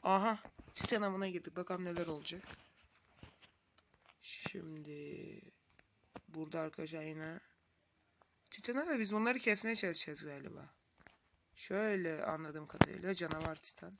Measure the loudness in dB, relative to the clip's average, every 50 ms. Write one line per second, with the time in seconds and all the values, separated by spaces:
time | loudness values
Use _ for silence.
0 | 6 8 6 8 8 6 4 2 -2 -12 -16 -16 -18 -10 -6 0 2 2 4 4
1 | 4 2 2 2 0 0 -2 -4 -6 -6 -6 -6 -4 -4 -4 -4 -2 -2 -2 -2
2 | -2 -2 -2 -4 -4 -4 -6 -6 -8 -14 -14 -14 -16 -20 _ -20 -20 -20 _ -20
3 | _ _ -20 -20 -20 -20 -18 _ -20 -20 _ _ _ _ _ -20 _ _ _ _
4 | _ -20 -20 _ -8 -8 -6 -4 -6 -6 -6 -6 -8 -8 -10 -10 -10 -10 -10 -10
5 | -10 -10 -10 -10 -10 -12 -12 -14 -16 -20 _ _ _ _ _ _ -20 _ _ _
6 | _ _ _ -16 _ -10 -8 -8 -6 -4 -2 -2 -2 -2 -4 -6 -6 -4 -4 -6
7 | -6 -6 -6 -6 -6 -6 -6 -8 -12 -18 _ _ _ _ _ _ _ _ _ _
8 | _ _ _ _ -20 _ _ _ _ -14 -10 -6 -4 0 0 2 2 4 4 2
9 | 2 2 4 4 6 4 4 4 6 4 6 6 4 4 4 4 2 2 4 2
10 | 2 2 0 -6 -6 -6 -8 -8 -8 -10 -10 -10 -14 -16 -18 _ _ _ _ _
11 | -20 -20 -20 _ _ _ _ _ _ _ _ -10 -6 0 0 2 4 4 4 4
12 | 2 0 0 0 0 0 0 0 -2 -6 -6 -6 -8 -8 2 2 2 2 2 -4
13 | -2 0 2 2 2 0 0 0 0 -2 -2 -2 -6 -8 -8 -8 -12 -14 -14 -16